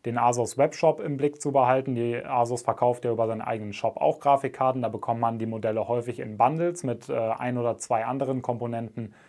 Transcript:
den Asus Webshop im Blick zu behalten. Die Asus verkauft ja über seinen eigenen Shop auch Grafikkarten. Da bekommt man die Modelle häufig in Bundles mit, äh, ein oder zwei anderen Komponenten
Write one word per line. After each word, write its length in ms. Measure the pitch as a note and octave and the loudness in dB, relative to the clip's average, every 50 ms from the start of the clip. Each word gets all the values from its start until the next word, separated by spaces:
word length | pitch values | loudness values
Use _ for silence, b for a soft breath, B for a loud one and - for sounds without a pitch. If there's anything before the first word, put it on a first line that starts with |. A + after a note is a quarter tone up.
| - | -6
den 120 | A#2+ A#2 B2 | -4 0 2
Asus 400 | A#2+ A#2+ A#2+ A#2+ A#2 A2 - C3 | 4 4 4 4 0 0 2 2
Webshop 400 | C#3 D#3 - - - D#3+ D#3 D#3 | 2 2 2 2 2 2 4 2
im 200 | - D#3+ C#3+ C3 | 0 -4 -2 0
Blick 220 | C#3 D3 D3 - | 0 -2 -2 -2
zu 120 | - D3 C3+ | -4 0 2
behalten. 420 | C#3 B2+ B2 C3 C3 C3 C3+ B2+ | 4 4 4 4 2 2 0 -2
Die 220 | A#2 A#2+ A#2+ A#2+ | 0 0 -2 -2
Asus 460 | A#2+ - - C3+ B2 A#2+ A#2 B2 A#2+ - | -4 -4 -2 0 2 2 2 0 -2 -2
verkauft 420 | - A2 - B2 B2 B2 B2 - | -2 0 2 2 2 2 2 0
ja 80 | B2 A#2 | -2 0
über 160 | A2 A2+ A2 | 0 0 0
seinen 140 | A2 A2 - | -2 -4 -4
eigenen 300 | - A#2 A2 G#2+ G#2 G2+ | -6 -6 -6 -6 -8 -6
Shop 240 | - - A2+ - | -2 -2 -2 0
auch 220 | - C#3+ D3+ D#3 - | 2 2 2 2 2
Grafikkarten. 640 | - C#3+ C#3 C#3 - C3+ - - C3+ C3 C3 C3 A#2+ | 4 4 4 4 2 -2 -2 0 0 0 0 0 -2
Da 60 | A2 | -4
bekommt 320 | G#2+ A2+ - - A#2 A#2 | -4 -4 -4 -2 -2 0
man 180 | A#2 A#2 A2+ A2+ | 0 0 0 0
die 80 | A2 | -4
Modelle 400 | A2+ A2+ A2 A2 A2+ G#2+ A2 G#2 | -4 -4 -2 -2 -2 0 0 0
häufig 320 | - A#2+ B2 A#2+ B2 B2 - | 0 0 -2 -2 -4 -6 -8
in 180 | C3 A#2+ G#2+ | -8 -4 0
Bundles 460 | G#2 A2+ C3 D#3 D#3+ E3+ F3 E3+ F3 - | 4 4 4 4 2 0 -2 -2 -2 -4
mit, 260 | C3 A#2 A2 - - | -4 -4 -4 -6 -4
äh, 80 | C3+ | -2
ein 400 | A#2+ A2+ A2 A2+ - - B2 B2 | -2 0 -2 -2 -2 -2 -2 -2
oder 220 | B2 A#2+ A#2+ A2+ A2+ | 0 0 0 -2 -2
zwei 260 | - - B2 A2 A2 | -2 -2 0 0 0
anderen 380 | A#2+ B2+ C#3 D3 B2+ C3+ B2+ A#2+ | 0 -2 -2 -2 -2 -2 -2 -2
Komponenten 720 | - B2 A2 A#2+ A#2+ A#2 A#2 A#2 A2 - - A2+ G2+ B B B | -4 -4 -4 -4 -6 -4 -6 -6 -8 -8 -8 -8 -8 B B B